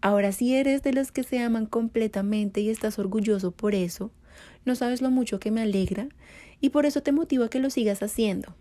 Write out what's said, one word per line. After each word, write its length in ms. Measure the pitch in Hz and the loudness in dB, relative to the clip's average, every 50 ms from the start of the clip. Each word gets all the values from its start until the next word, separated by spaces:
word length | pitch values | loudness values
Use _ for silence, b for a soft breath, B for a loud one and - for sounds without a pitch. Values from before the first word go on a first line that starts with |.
| - | 2
Ahora, 300 | 196 202 202 202 202 196 | 4 4 4 2 2 0
si 220 | - 247 240 262 | 0 0 2 2
eres 280 | 262 269 277 269 277 - | 2 4 2 2 2 2
de 100 | 277 254 | 0 0
los 200 | 269 269 262 - | 0 0 -2 -4
que 100 | - 254 | -6 -4
se 160 | - - 247 | -2 -2 -2
aman 260 | 240 240 226 226 220 | 0 0 0 0 -2
completamente 960 | 214 - 233 226 233 - 226 220 214 - 196 196 202 214 214 208 202 196 208 | -2 -2 -2 -2 0 0 0 -2 0 -2 -2 -2 0 0 0 -2 -2 -2 -2
y 80 | 208 214 | 0 0
estás 300 | 220 - - 214 208 - | -2 -2 -2 -4 -2 -2
orgulloso 540 | 202 190 190 220 202 220 214 196 190 180 180 | -4 -2 0 0 2 2 0 0 0 -4 -4
por 220 | - - 208 202 | -2 -2 0 0
eso, 360 | 196 180 170 - - 196 220 _ - B B B B B B B B B | 0 0 -2 -4 -8 -10 -12 _ -18 B B B B B B B B B
no 80 | 254 247 | -4 -2
sabes 260 | 240 254 240 247 247 | 0 0 -2 -2 0
lo 100 | 262 262 | 0 2
mucho 300 | 254 254 247 - - 190 | 2 2 2 0 -4 -4
que 100 | - 214 | -2 -2
me 120 | 214 226 226 | -2 0 0
alegra 460 | 214 196 196 190 170 190 185 220 285 - B B B B B B B B B | 0 2 0 0 0 -2 -4 -6 -10 -12 B B B B B B B B B
y 80 | - 277 | -2 2
por 160 | - 294 294 | 2 4 2
eso 180 | 294 277 294 277 | 4 2 0 0
te 100 | - 277 | 2 2
motivo 320 | 294 330 - 277 254 233 | 2 2 0 0 0 0
a 40 | 226 | 0
que 100 | - 262 | 0 0
lo 120 | 262 269 | -2 0
sigas 320 | - - 226 214 196 196 202 | 0 0 0 0 0 0 -4
haciendo 520 | 214 - - 226 208 190 - - - - - | -6 -2 0 0 0 0 -2 -6 -10 -16 -20